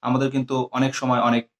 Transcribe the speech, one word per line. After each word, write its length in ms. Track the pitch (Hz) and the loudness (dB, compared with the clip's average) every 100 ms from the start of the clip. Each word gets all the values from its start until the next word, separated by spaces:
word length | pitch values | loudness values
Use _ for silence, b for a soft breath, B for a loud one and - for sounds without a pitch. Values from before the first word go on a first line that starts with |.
আমাদের 300 | 123 131 135 | -2 0 0
কিন্তু 380 | 135 123 131 123 | -2 -2 -4 -2
অনেক 240 | 123 131 - | 0 -2 0
সময় 240 | 127 123 | 0 2
অনেক 300 | 117 117 - | 2 2 -2